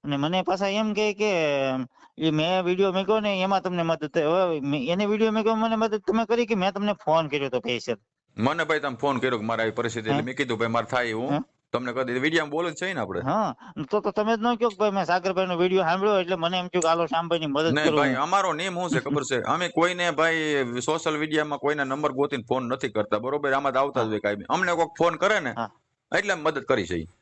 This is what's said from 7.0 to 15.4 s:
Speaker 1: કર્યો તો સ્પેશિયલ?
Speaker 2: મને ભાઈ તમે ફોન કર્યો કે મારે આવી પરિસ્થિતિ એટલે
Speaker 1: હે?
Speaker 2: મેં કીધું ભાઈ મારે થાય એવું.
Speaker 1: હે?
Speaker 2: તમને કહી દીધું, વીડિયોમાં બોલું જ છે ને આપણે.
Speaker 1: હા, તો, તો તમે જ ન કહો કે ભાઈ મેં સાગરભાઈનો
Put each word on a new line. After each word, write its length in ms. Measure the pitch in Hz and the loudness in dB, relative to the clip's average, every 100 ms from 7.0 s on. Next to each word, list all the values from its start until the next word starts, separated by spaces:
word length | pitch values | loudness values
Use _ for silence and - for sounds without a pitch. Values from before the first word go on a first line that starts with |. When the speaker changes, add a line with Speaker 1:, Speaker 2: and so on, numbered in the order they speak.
| - 160 156 | 2 2 2
Speaker 1:
કર્યો 200 | 143 139 | -2 -2
તો 100 | 127 | -2
સ્પેશિયલ? 380 | 117 120 117 110 _ _ _ - | -2 -4 -2 -6 _ _ _ -2
Speaker 2:
મને 280 | 120 160 | 0 0
ભાઈ 160 | 156 156 | 0 0
તમે 160 | 139 120 | -2 -2
ફોન 220 | 143 127 | -2 0
કર્યો 200 | 131 120 | 0 0
કે 60 | |
મારે 180 | 110 113 | -2 0
આવી 80 | 113 | 0
પરિસ્થિતિ 380 | 110 117 117 110 | 0 -2 -2 -2
એટલે 120 | 139 | -2
Speaker 1:
હે? 40 | |
Speaker 2:
મેં 120 | 123 131 | -2 -4
કીધું 220 | 135 113 | -2 0
ભાઈ 100 | 117 | 0
મારે 180 | 117 110 | 0 0
થાય 200 | 127 120 | 0 0
એવું. 280 | 110 131 | -2 -2
Speaker 1:
હે? 40 | 147 - _ _ | -2 -4 _ _
Speaker 2:
તમને 200 | 123 123 | -6 -4
કહી 120 | 120 | -4
દીધું, 180 | 127 123 | -2 0
વીડિયોમાં 280 | 143 165 151 | 0 0 -2
બોલું 220 | 147 170 | -4 -4
જ 20 | |
છે 200 | 151 180 | -4 -6
ને 60 | 175 | -4
આપણે. 200 | 101 90 | -4 -4
Speaker 1:
હા, 360 | 127 190 196 - - - 143 | -2 -2 -2 -6 -14 -10 -4
તો, 100 | 214 | -2
તો 100 | 202 | -2
તમે 260 | 196 214 226 | -2 0 2
જ 40 | |
ન 140 | 226 | 0
કહો 140 | 240 226 | 2 0
કે 80 | 190 | 2
ભાઈ 140 | 214 | 0
મેં 140 | 196 | 0
સાગરભાઈનો 520 | 170 180 180 180 | 0 0 0 0